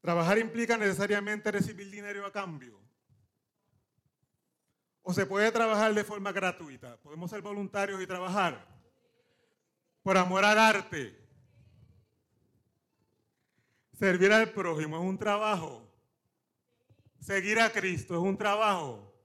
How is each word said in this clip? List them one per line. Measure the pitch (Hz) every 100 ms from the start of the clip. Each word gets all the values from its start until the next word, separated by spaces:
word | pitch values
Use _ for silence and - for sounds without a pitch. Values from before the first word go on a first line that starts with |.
¿Trabajar | 165 170 165 214
implica | 226 226 233 226
necesariamente | 208 180 202 208 202 208 214
recibir | 202 196 196 196
dinero | 208 208 202 202
a |
cambio? | 202 185 151 127 101 104 _ _ _ _ _ _ _ _ _ _ _ _ _ _ _ _ _ _ _ _ _
¿O | 185
se | 180 190
puede | 196 220
trabajar | 226 226 214 220 214
de |
forma | 208 208 202
gratuita? | 190 185 175 156 127 123 117
¿Podemos | 143 156 175
ser | 208
voluntarios | 196 202 196 202 202 196
y | 180
trabajar? | 180 185 202 175 120 - - _ _ _ _ _ _ _ _ _ _ _ _
Por | 190 190
amor | 180 185 208
al | 214
arte. | 220 208 190 165 117 - _ _ _ _ _ _ - _ _ _ _ _ _ _ _ _ _ _ _ _ _ _ _ _ _ _ _
Servir | - 196 180 190
al | 214 220
prójimo | 208 175 156 156 160
es |
un | 185 185
trabajo. | 208 202 214 202 156 117 110 _ _ _ _ _ _ _ _ _ _ _ _ _
Seguir | - 196 190 220
a | 226
Cristo | 220 185 170 - 170
es |
un | 185 196
trabajo. | 214 208 220 185 143 110 101 _